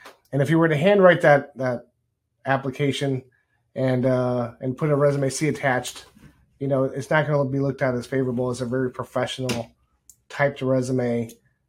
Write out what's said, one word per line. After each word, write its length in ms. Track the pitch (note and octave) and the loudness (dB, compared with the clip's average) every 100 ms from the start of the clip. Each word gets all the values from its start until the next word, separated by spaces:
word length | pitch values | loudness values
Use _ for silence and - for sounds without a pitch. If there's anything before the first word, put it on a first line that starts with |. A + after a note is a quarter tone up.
| - - _ | -20 -20 _
And 100 | C#3 | -2
if 80 | C3+ | 2
you 80 | E3 | 2
were 100 | E3 | 2
to 80 | C#3+ | 2
handwrite 440 | F#3+ G#3 F#3 E3+ | 4 6 8 8
that, 360 | D#3+ C#3+ - A2+ | 6 6 2 -6
that 300 | B2+ A#2 - _ _ _ _ _ | -4 -4 -10 _ _ _ _ _
application 800 | C3 C3+ C3+ C3 C#3+ C3 C#3 B2+ - _ _ _ _ | -2 -2 -2 -2 -2 -2 -4 -4 -8 _ _ _ _
and, 300 | - C3 B2 | -4 -2 0
uh, 480 | B2+ B2+ B2 B2 A#2 - | 2 0 0 -2 -6 -6
and 160 | C3 B2+ | -8 -4
put 140 | D#3 | -2
a 60 | C#3 | 2
resume, 320 | C#3+ C#3+ C3+ | 2 2 -2
see 180 | C3+ D3+ | -2 -4
attached, 580 | - C#3 B2+ - - - - - _ _ - | -2 -2 -2 -4 -12 -20 -20 -20 _ _ -10
you 80 | C#3 | -2
know, 180 | C3+ | 0
it's 260 | C3+ C3+ B2+ | -2 -4 0
not 160 | D#3 D3 | 0 2
gonna 220 | C#3+ C3 | 0 0
be 120 | C#3 | -2
looked 220 | C#3 C3 | -2 -2
at 120 | C3+ | -2
as 120 | B2 A2+ | -2 -4
favorable 440 | C3+ B2+ B2 B2+ | -2 -2 -2 -4
as 100 | A#2+ | -4
a 60 | A#2 | -4
very 240 | C3 B2+ | -2 -4
professional 800 | B2+ A#2 B2+ B2 - B2+ A#2+ A#2 _ _ _ _ _ - | -6 -6 -4 -4 -4 -6 -6 -8 _ _ _ _ _ -10
typed 320 | - C#3+ - | -2 -2 0
resume, 680 | C3 C3 B2 B2+ A#2+ A#2 A2+ - _ _ | 0 0 0 -2 -2 -2 -6 -12 _ _